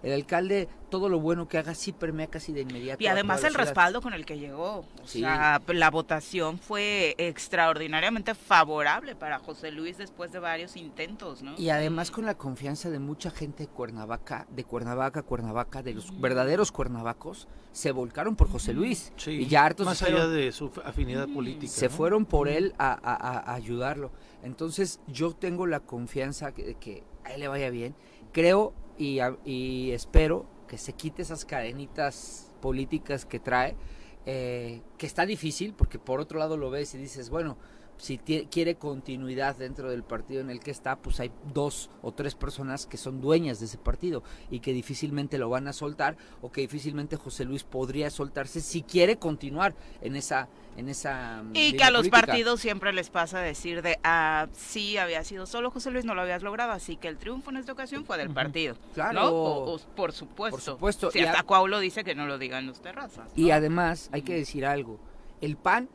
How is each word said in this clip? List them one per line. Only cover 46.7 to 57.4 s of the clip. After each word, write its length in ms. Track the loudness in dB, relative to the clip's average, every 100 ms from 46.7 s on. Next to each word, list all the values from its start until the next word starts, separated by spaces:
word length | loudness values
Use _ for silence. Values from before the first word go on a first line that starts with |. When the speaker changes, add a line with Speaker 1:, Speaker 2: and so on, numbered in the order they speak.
| -4 -6 -6 -6 -6
Speaker 1:
José 300 | -8 -6 -4
Luis 180 | -6
podría 460 | -6 -4 -2 -2 -4
soltarse 500 | -4 -6 -4 -6 -6
si 220 | -4 -6
quiere 360 | 2 6 8 6
continuar 580 | 0 -2 -4 0 0 0 -16 -10
en 160 | -6 -6
esa, 320 | 0 -2 -2 -12 -18 -10
en 140 | -8
esa, 520 | -6 -4 -6 -6 -8
mm, 100 | -4
Speaker 2:
Y 20 |
que 180 | 4 4
Speaker 1:
línea 160 | 8 8
Speaker 2:
a 40 |
los 80 | 8
Speaker 1:
política. 180 | 8 8 8
Speaker 2:
partidos 340 | 4 4 2
siempre 320 | 0 0 0
les 180 | 0 0
pasa 300 | 0 0 0
decir 420 | -2 -2 -4 -2
de, 160 | 0 2
ah, 460 | 4 6 6 2 0
sí, 460 | -6 -8 -4 -2 0
había 260 | 0 -2
sido 220 | -4 -8 -8
solo 260 | -4 -4
José 180 | -4 -4
Luis, 140 | -4
no 120 | -2 -2
lo 60 |
habías 220 | -2 -2
logrado, 300 | -4 -2 -2
así 240 | -4 -6 -8
que 100 | -8
el 80 | -8
triunfo 340 | -8 -8